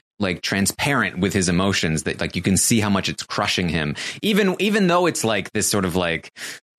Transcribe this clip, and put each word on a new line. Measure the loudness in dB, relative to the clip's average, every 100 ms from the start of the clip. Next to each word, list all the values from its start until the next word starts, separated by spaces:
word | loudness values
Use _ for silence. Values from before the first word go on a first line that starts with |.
| _ -4
like, | -4 -2
transparent | -2 0 0 0 0 0 0 0
with | 0
his | 2 2
emotions | 2 2 0 0 -2
that, | -2 -4
like, | -4 -2
you |
can | 2 2
see | 4 2
how | 2
much | 0 -2
it's | -6
crushing | -6 -2 -2 0 0
him. | 0 -2 -4 -8 -4
Even, | 0 2 2 2
even | 0 2 2
though | 4 2
it's, | 0 0
like, | 0 -2
this | -2 0
sort | 0
of, | 2 2
like, | 0 -2 -6 -14 -14 -14 _